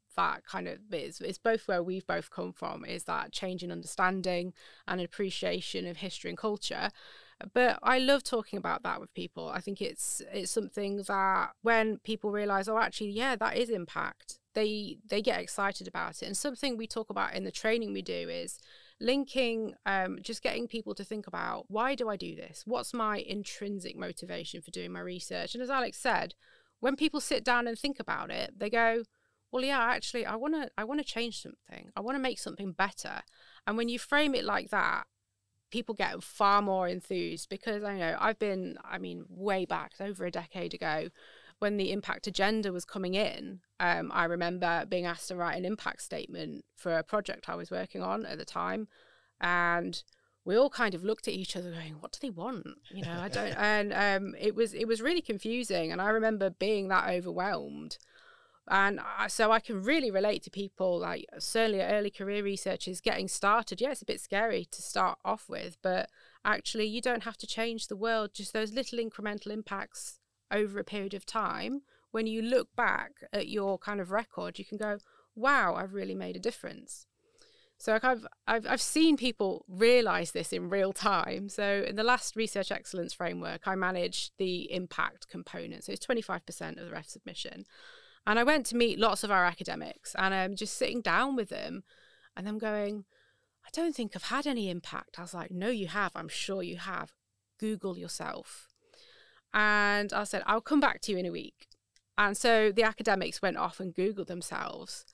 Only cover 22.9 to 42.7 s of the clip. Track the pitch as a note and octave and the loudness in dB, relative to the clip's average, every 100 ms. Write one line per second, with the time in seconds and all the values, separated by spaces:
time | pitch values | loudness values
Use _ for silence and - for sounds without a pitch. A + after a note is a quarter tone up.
22.9 | A#3+ G#3+ G#3 - G3+ G3 - G3+ G3+ F3+ | -2 0 -2 -4 -6 -8 -8 -6 -6 -8
23.9 | - F3 F3 F3+ F3 E3 E3+ E3+ F3+ F3 | -8 -10 -10 -10 -8 -8 -12 -12 -10 -10
24.9 | F3+ F3+ F3+ - F3+ F3 A#3 B3 C4+ B3 | -8 -8 -8 -6 -6 -6 -6 -2 0 -2
25.9 | - B3+ F3+ E3+ - _ - _ _ B3 | -2 0 2 0 -8 _ -20 _ _ 0
26.9 | C#4 D4+ D4 - D4 A3+ A#3+ A#3+ A3+ C#4+ | 2 2 2 0 0 4 4 2 -2 -4
27.9 | C#4 - - - - - G3 G#3 A3+ A3+ | -4 -4 -4 -4 -4 -6 -4 0 4 4
28.9 | A3+ A3+ _ _ _ _ B3+ C4 C#4 A#3 | 4 -2 _ _ _ _ -2 2 4 4
29.9 | B3 - A#3+ - A3 C#4+ D#4+ C4+ - G#3+ | 2 0 -4 -2 -2 -2 -2 -2 -4 -2
30.9 | D4 C#4+ A3+ A#3 - - - - - - | -2 -2 -2 -4 -6 -12 -16 -18 -16 -12
31.9 | - G#3+ C4+ C4 G#3+ - E3+ G3 E3+ G3 | -6 -4 -2 -2 -4 -8 -8 -6 0 0
32.9 | - - G1+ - _ - - - A3 A#3 | -2 -10 -10 -12 _ -20 -10 -2 0 0
33.9 | A#3+ - C#4+ D4 C4 - G3+ - G3+ F3+ | -2 2 4 6 4 2 0 2 2 4
34.9 | - - _ _ _ _ _ _ A#3 A#3 | 2 -4 _ _ _ _ _ _ -6 -4
35.9 | G#3+ F3+ F3+ - - G3+ G3+ G3+ F#3+ F3+ | 0 -2 -2 -6 4 6 8 6 2 2
36.9 | F3+ - F#3 E3+ E3 - G3 - G#3 G#3 | -2 -2 -2 -2 -4 -8 -8 -4 -4 -4
37.9 | G3 E3 - G#3+ A3 G#3 F#3+ F#3 - - | -2 0 2 2 2 0 0 -4 -8 -10
38.9 | F#3+ F#3 F3 F3+ F3+ G3+ F#3+ F3 E3 - | -8 -8 -10 -12 -6 0 0 0 -2 -4
39.9 | - G3 F#3 F3+ F3 E3 F#3 E3+ - E3 | -8 -8 -6 -6 -6 -8 -8 -8 -4 -2
40.9 | D#3 E3 - - - - - G#3 G#3 F#3+ | -2 -4 -10 -20 -20 -20 -4 0 2 0
41.9 | G3 - - G#3 F#3+ G3 A3 G3+ | 0 -2 -4 -2 2 4 4 0